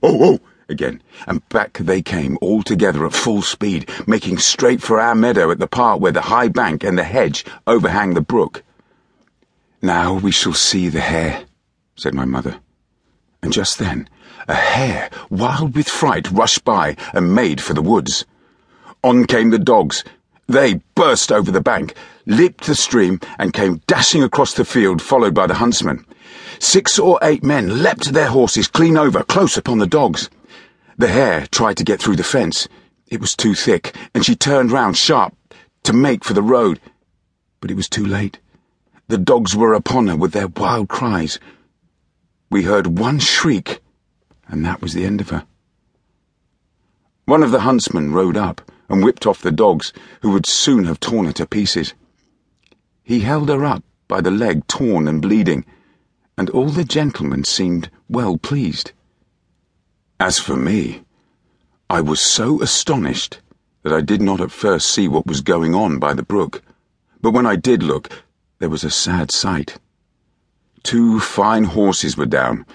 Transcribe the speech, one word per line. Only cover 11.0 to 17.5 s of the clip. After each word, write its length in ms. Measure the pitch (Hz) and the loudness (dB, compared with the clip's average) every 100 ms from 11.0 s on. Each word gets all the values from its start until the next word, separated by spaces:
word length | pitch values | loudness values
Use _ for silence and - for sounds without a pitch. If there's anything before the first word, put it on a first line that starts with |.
hare," 440 | - 82 82 67 - _ _ _ _ - | -2 -2 -2 -6 -10 _ _ _ _ -10
said 180 | - | -6
my 120 | 67 64 | -4 -4
mother. 340 | 65 62 - _ _ _ _ _ _ _ _ | -4 -6 -10 _ _ _ _ _ _ _ _
And 100 | 87 | -4
just 260 | 107 - - | -2 -2 -4
then, 300 | 98 62 - _ - - - | -4 -6 -10 _ -20 -14 -6
a 60 | |
hare, 560 | - - 127 131 80 - - - | -2 -2 0 -2 -4 -8 -14 -8
wild 460 | 95 120 143 156 | -4 -2 -2 -2
with 140 | 131 147 | -2 -2
fright, 420 | - 147 82 76 | -2 0 0 -2
rushed 340 | 92 117 - | 0 2 0
by 320 | - 101 76 73 - | 0 0 0 -4 -6
and 220 | - 87 | -2 2
made 260 | 104 107 | 2 2